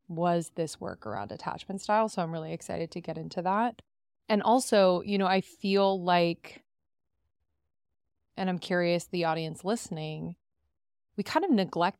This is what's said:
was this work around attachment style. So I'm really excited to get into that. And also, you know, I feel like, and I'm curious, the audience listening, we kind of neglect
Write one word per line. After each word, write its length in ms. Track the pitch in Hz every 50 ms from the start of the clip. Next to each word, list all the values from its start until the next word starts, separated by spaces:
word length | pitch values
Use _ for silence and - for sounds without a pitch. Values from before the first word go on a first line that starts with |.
| _ -
was 420 | 170 160 175 175 170 170 165 - -
this 260 | - 165 151 - -
work 240 | - - 90 - -
around 240 | 107 104 98 - -
attachment 480 | - - - - - - - - 190 196
style. 280 | - - 208 220 220 214
So 120 | - 196
I'm 120 | 175 160 165
really 180 | 165 160 160
excited 400 | 165 165 - - 175 170 165 165
to 80 | - 175
get 160 | 170 - 160
into 240 | 165 160 160 - 185 170
that. 380 | 185 190 208 233 247 - - - _ _ _ _ _ _ _ _
And 160 | - 214 208 -
also, 580 | 202 233 262 254 - 233 208 190 185 180 -
you 160 | - 208 202
know, 100 | 196 196
I 120 | 185 190 190
feel 640 | - - - - - 190 196 196 196 196 196 190 175
like, 580 | 175 175 175 175 170 170 - - - - - _ _ _ _ _ _ _ _ _ _ _ _ _ _ _ _ _ _ _ _ _ _ _ _ _ _ _ _ _ _ _ _ _ _ _
and 120 | - 190 185
I'm 100 | 180 170
curious, 460 | - - 185 180 175 170 175 170 -
the 160 | - - 175 165
audience 380 | 160 160 165 160 156 160 - -
listening, 720 | 185 226 233 - - 175 160 156 156 156 156 160 170 175 - _ _ _ _ _ _ _ _ _ _ _ _ _ _ _
we 60 | 208 196
kind 220 | - - 320 370
of 60 | 381
neglect 480 | 262 202 185 - - 165 170 190 -